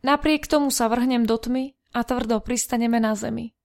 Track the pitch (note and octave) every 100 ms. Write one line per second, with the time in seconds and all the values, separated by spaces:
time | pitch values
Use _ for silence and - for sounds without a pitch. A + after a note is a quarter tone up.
0 | C4+ C#4+ D#4 D4+ - D4+ C#4+ - A#3 A#3+
1 | B3+ B3 A3 A3+ A#3+ B3+ C4+ _ _ A#3+
2 | A#3 B3 A3+ A3 - B3 - A#3+ A#3 A#3
3 | A3 G#3 G#3+ A3+ A#3 _